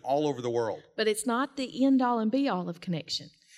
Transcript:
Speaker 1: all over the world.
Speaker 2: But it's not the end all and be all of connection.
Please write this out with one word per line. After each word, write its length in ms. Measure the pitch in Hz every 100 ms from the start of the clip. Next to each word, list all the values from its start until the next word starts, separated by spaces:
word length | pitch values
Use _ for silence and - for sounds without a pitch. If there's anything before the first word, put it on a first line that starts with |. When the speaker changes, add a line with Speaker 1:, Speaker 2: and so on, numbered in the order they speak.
Speaker 1:
all 260 | 120 143 151
over 140 | 127
the 80 | 120
world. 320 | 117 110 90 - -
Speaker 2:
But 100 | 214
it's 200 | 214 247
not 300 | 233 277 -
the 280 | 254 - 269
end 160 | 269
all 160 | 247 240
and 140 | 220
be 180 | 262 277
all 180 | 185 175
of 140 | 170
connection. 480 | - 170 - - - _ _